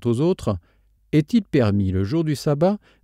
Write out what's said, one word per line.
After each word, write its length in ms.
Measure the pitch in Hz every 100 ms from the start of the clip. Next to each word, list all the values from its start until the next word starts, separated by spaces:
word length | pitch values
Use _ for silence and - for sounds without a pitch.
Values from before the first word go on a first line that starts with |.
aux 160 | 120 117
autres, « 380 | 165 190 - 95 - _ _ _ _
Est-il 300 | 151 151 233
permis 460 | - 147 110 101 95
le 140 | 92
jour 180 | 98 160
du 140 | 156 143
sabbat 420 | 156 143 180 208 _ _